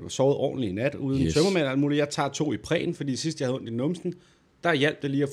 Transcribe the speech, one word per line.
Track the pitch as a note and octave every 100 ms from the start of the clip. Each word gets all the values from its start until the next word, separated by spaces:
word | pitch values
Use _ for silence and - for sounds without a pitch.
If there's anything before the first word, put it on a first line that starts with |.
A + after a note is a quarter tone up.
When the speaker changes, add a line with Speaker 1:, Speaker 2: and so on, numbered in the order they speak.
| F2
Speaker 1:
sovet | - C3+ -
ordentligt | C#3+ C3 G#2+
i |
nat, | F#2+ C3+
uden | - C3+ C3+ D#3
Speaker 2:
Yes. |
Speaker 1:
tømmermænd | D3 F#3+ F3+
og | C3+
alt | C3+
muligt. | C#3+ D3
Jeg | C#3+
tager | - C#3
to | - D3+
Ipren, | G#2+ - C3+ E3+
fordi | E3+ C#3 A#2+
sidst | D#3+ C#3+
jeg | B2+
havde | C3
ondt | A2+
i |
numsen, | A#2 C#3+ F3 F3+ - - _ _ _
der | E3+
hjalp | D3 D3 -
det | C#3+
lige | C#3
at | C#3